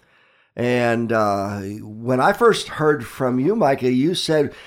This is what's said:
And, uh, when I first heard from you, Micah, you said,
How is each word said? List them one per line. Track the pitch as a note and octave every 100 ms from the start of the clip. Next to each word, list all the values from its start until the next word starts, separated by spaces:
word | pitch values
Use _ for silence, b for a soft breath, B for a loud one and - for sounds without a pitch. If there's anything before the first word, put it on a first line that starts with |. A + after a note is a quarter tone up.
| b b b b b -
And, | B2 B2 A#2+ A#2 A#2
uh, | A2+ G#2 G2+ G2 G2+ G2 G#2+
when | G#2+ G#2+ A#2 B2+
I | D3+
first | G3+ A#3 - -
heard | - D#3 D3 A2
from | - C3 B2+
you, | C#3+
Micah, | A3+ D3 C#3 B2+
you | B2+ D3+
said, | F3+ - D#3 D3 -